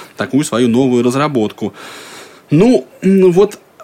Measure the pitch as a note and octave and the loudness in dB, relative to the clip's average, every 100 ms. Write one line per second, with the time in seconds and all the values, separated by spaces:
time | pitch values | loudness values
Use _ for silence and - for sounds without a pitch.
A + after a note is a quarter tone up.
0 | - - G#2 C3 D#3 A2+ B2 A#2 C3+ B2 | -16 -12 -4 -4 -2 -2 0 0 0 0
1 | A#2+ C3 D3+ C3+ G#2 - G#2 - - - | 0 -2 -2 -2 -4 -6 -10 -10 -18 -20
2 | - - - - - D3 A3+ A#3+ - - | -20 -20 -20 -20 -2 2 2 2 -2 -6
3 | F#3 F#3+ F#3 F3 G#3 - _ _ | 0 2 4 4 0 -2 _ _